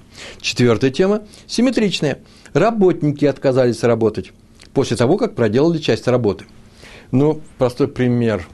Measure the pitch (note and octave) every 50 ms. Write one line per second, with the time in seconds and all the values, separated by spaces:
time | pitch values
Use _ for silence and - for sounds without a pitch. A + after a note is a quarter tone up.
0 | - - - - - - - - - - - - B2 A#2+ A2+ G#2+ C3 C3+ C3 -
1 | F#3 F#3+ G#3 G#3+ G#3+ - - - - - - - A#3 C4+ A#3 B3+ A3 G3 E3+ -
2 | E3+ C#3+ - - - - - - - - - C#3+ F3+ A3+ A#3 G#3+ F#3+ F3+ E3 E3+
3 | D3+ D3 C#3+ - C#3+ C#3+ C3+ - - C#3 B2+ C3 B2+ B2 A2+ - - A#2+ A#2+ A2+
4 | A2+ G#2+ G#2+ - F#2 - - _ _ _ - - - - - C#3 C3+ - A#2+ G2+
5 | A#2 B2 E3+ G#3 D3 C#3+ - - A#2 G#2+ G2+ B2+ D3 F3 E3+ D#3 D3+ - A#2 A2
6 | - B2+ B2 B2 A#2 G#2 F#2 - - - - - - - - - - - - -
7 | - - - C3 C#3+ D3+ D3+ D3+ - - - - C3 A#2+ B2 - C#3 B2+ B2+ -
8 | B2+ B2 B2 A#2+ A#2+ A2+ G#2 F#2+ E2+ -